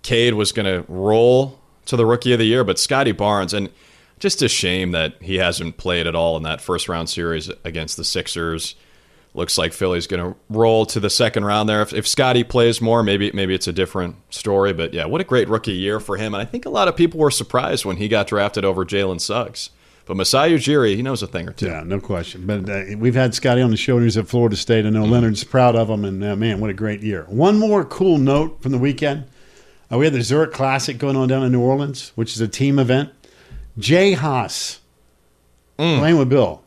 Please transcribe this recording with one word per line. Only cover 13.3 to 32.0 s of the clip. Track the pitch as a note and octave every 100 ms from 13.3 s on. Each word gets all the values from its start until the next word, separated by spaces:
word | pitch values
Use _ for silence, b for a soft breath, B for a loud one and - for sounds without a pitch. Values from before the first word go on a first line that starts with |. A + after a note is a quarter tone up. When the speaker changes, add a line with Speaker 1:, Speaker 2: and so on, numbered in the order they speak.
Speaker 1:
maybe | G2 F#2
it's | F#2 -
a |
different | F2+ F2+ F#2+ F2 - _
story. | - G#2+ G2 G2
But, | E2 E2
yeah, | E2
what | D#2 D3
a |
great | F#3 B2+ G2+
rookie | A2 A2+
year | F#2 G2 G#2+
for | G#2+ G2
him. | A2
And | G2+
I |
think | A#2 B3 B3
a |
lot | A3 F#3
of | E3
people | E3+ D#3+
were | D3+
surprised | - A2+ B2+ C#3+ C3
when | G2 F2+
he | G#2
got | A2 G2+
drafted | G#2 G2+ G#2
over | G2 F#2
Jalen | F2 G2+ G2 F2+
Suggs. | - G#2+ A2 - - b b b -
But | F#2+
Masai | F#2 C3 D#3+
Ujiri, | D#3+ A#2+ D3 A2+ G2+
he |
knows | B2+ B2
a | G2
thing | F2+ F2
or |
two. | F2 F#2+
Speaker 2:
Yeah, | D#2+
no | E2 G2
question. | - F#2 E2 F2+ F2+
But, | G#2 F#2
uh, | G2 F#2+ G#2
we've | A#2+
had | B2 B2+
Scotty | A2 C3 B2
on | B2+
the | G#2+
show, | - B2
and |
he's | A#2 G#2+
at | F#2+
Florida | A#2+ A#2 G2+
State. | - A2+ G#2+
I |
know | A2
Speaker 1:
Mm-hmm. | G#2+
Speaker 2:
Leonard's | A#2+ A#2 G2+
proud | - C3 B2 A2+
of | A2
him, | G#2+
and, | G2+ F#2+
uh, | G2+
man, | G2+ A2+ G2
what | G#2+
a |
great | F#2+ G#2+ G#2
year. | G#2+ F#2+ D#2
One | G#2+ F3+ G#3
more | A3 G#3
cool | D#3+ - F#3+ D#3
note | C3+ C#3+ D#3+ -
from | C3
the | B2+
weekend. | C#3 C3+ D3 C#3+ C3 b b b b b b
Uh, | A#2+
we | D#3
had |
the | C3+
Zurich | A2+ D3 D#3+
Classic | - C3+ C3 C3 A#2+
going | C#3 C3+
on | C3
down | C3+
in | B2+
New | B2+
Orleans, | B2 C3+ C#3+ C3